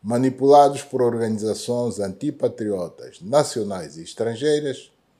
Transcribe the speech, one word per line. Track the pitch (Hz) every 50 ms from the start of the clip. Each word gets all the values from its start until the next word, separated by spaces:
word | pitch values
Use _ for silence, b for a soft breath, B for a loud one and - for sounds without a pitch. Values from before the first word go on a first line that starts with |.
manipulados | - 101 117 123 131 131 127 131 131 139 143 143 143 139 143 131
por | - - - 127
organizações | 127 120 117 113 117 110 110 104 107 107 101 104 - - 120 120 120 120 98 101
antipatriotas | 101 95 95 - 143 147 143 - - 120 120 - 113 107 101 92 87 78 - - 65 62 - -
nacionais | 82 98 131 147 143 - - 117 107 101 98 92 85 73 71
e | 82 82
estrangeiras, | - - - - 113 117 107 139 151 151 151 151 139 127 - - _ _ _ _ _ _ _